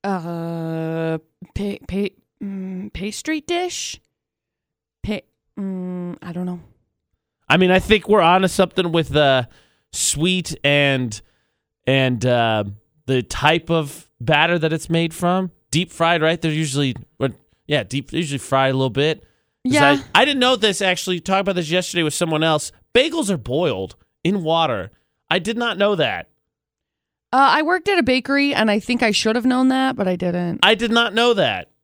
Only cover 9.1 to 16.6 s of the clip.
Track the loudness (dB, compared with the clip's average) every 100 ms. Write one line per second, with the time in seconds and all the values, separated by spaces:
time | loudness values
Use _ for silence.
9.1 | 2 4 2 -2 _ _ _ _ -6 -4
10.1 | -2 -2 -2 -4 -2 2 4 2 0 -2
11.1 | -8 -16 _ _ _ _ _ 0 2 2
12.1 | 0 0 2 2 0 -4 -10 _ _ -2
13.1 | -2 -2 0 2 2 0 -2 -2 -10 -20
14.1 | _ 0 2 4 2 0 -2 -2 -2 -2
15.1 | -2 -2 0 -4 _ _ -2 -2 0 2
16.1 | 4 2 0 -2 -2